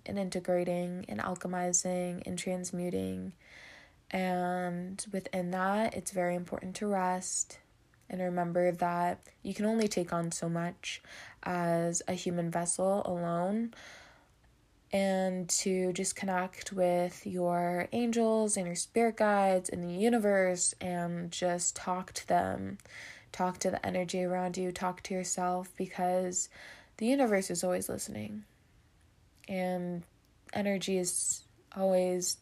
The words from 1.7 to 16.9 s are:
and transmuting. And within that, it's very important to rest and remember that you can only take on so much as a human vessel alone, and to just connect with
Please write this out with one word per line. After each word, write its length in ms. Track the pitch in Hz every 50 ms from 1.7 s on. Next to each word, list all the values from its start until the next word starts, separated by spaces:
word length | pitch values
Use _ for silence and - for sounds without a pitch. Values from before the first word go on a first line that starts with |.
| 180 - - 180 180 180 180 180 175 175 -
and 140 | - 180
transmuting. 960 | 175 - 190 185 180 180 - - 175 175 180 185 190 190 190 185 185 185 190 - _ - - - - - - - - - - _ _ _ -
And 920 | - 190 185 185 180 180 180 180 180 180 180 180 175 175 180 185 196 196 - 214
within 380 | 196 190 - - - 185 175 175
that, 460 | 185 185 185 190 202 214 226 - -
it's 160 | - 175 -
very 240 | 196 185 175 175 175
important 400 | 180 180 - - - - 185 185
to 120 | - 214
rest 720 | 208 202 190 185 180 185 185 185 - - - - - - - - _ _ _ _ _ _ _ _ -
and 100 | - 185
remember 500 | 185 180 180 180 175 170 170 175 180 180 175
that 480 | 175 180 175 175 175 175 175 180 - - - - _
you 140 | - 196 190
can 100 | - 208
only 220 | 214 226 226 214
take 260 | 208 - 196 175 - 175
on 180 | 170 170 170
so 160 | - - 175
much 540 | 165 170 170 170 175 180 - - - - - - - - - - - - -
as 640 | - 175 180 175 175 170 170 170 170 170 170 - -
a 60 | - 185
human 380 | 175 - 185 175 175 170 165
vessel 500 | 170 175 175 175 - - 185 190 196 202 -
alone, 680 | - 180 175 175 170 170 170 180 190 208 226 233 233 - - - - - - - - - - _ _ _ _ _ _ _ _ _ _ _ _ _ - -
and 560 | 196 196 196 190 190 190 185 185 185 175 170
to 420 | - - - 196 185 185 185 185 180
just 220 | 185 190 - -
connect 560 | - 202 190 185 180 180 190 - - - -
with 540 | 202 190 180 175